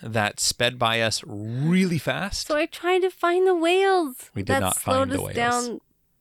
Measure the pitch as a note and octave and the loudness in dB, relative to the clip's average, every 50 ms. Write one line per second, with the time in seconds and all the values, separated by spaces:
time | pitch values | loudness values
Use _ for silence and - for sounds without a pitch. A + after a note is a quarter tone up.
0 | - A#2 A2 A2+ G#2 G#2 - - - - - - B2 A#2+ B2+ B2 B2 A2+ A2+ A2+ | -10 -4 -2 0 0 0 -2 -2 -2 -2 0 0 0 0 0 0 0 0 2 2
1 | A2+ A2 G#2+ - - - G#2+ G2+ G#2+ A2 A#2 B2+ C#3 D#3+ F3 F#3 F#3+ F3+ F3 D3 | 2 0 0 -2 -6 -8 -10 -8 -8 -6 -4 -2 0 2 4 4 2 2 0 -2
2 | - C#3+ C3 C#3 F3 G3+ - - - - D#4 D4 D#4+ D#4+ - - - F4 F#4 F#4 | -2 -2 -4 -2 -4 -6 -6 -6 -4 -2 -2 -2 -2 -2 -6 -4 -2 0 0 2
3 | F4+ F#4 - - - E4+ F4 F#4 F#4 F#4+ F#4 E4+ D#4+ E4 F4+ F#4+ G4 G4 F#4+ F#4 | 2 0 -2 -2 -2 0 2 4 4 4 2 2 2 2 4 4 4 4 4 2
4 | E4 C4+ B3+ - - - - - F#2+ - - C4+ G3 - - - - - C4 C4 | 2 -2 -6 -10 -16 -12 -8 -6 -2 0 0 2 2 0 -2 -2 -2 0 0 2
5 | C4+ - - - - G1+ - - A#3+ A#3+ A#3+ A#3+ B3 A#3+ G#3+ - - _ _ _ | 0 0 -2 -2 -4 -4 -2 -2 0 0 0 0 -2 -4 -8 -10 -12 _ _ _
6 | _ _ _ _ | _ _ _ _